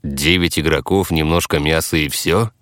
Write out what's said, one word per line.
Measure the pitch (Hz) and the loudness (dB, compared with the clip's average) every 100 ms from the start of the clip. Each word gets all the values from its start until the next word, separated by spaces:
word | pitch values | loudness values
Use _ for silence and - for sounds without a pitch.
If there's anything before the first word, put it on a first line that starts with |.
Девять | 76 69 73 90 85 - | -8 -2 0 2 2 0
игроков, | 78 76 - 98 92 | 0 0 0 0 0
немножко | 80 78 85 - 78 | 0 2 0 0 0
мяса | 76 80 - 82 | 2 0 0 -2
и | 76 | -2
всё? | - - 87 113 _ | -4 0 0 0 _